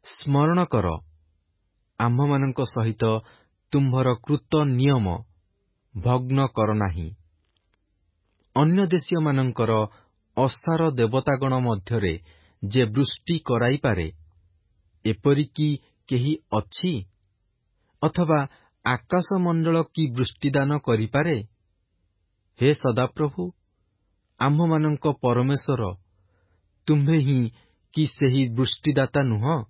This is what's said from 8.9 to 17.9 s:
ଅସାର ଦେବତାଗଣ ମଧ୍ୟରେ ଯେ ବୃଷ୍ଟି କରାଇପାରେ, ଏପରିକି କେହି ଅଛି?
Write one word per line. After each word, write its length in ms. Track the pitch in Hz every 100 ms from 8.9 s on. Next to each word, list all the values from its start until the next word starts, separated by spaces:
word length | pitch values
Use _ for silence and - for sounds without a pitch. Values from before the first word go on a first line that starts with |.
| 175 - 170 156 135 131 117 113 110 107 - _ _ _ -
ଅସାର 540 | 131 - - 165 165
ଦେବତାଗଣ 680 | 127 113 131 147 131 135 131
ମଧ୍ୟରେ 600 | 123 104 - 117 95 82 - _ _ _
ଯେ 200 | 98 120
ବୃଷ୍ଟି 540 | 113 117 131 - - 170
କରାଇପାରେ, 720 | - 117 123 143 135 92 80 - - _ _ _ _ _ _ _
ଏପରିକି 760 | 110 107 143 139 147 - 151 143 _ _ -
କେହି 280 | 123 135 156 _
ଅଛି? 540 | 107 - - 185 131 92 _ _ _ _ _ _ _ _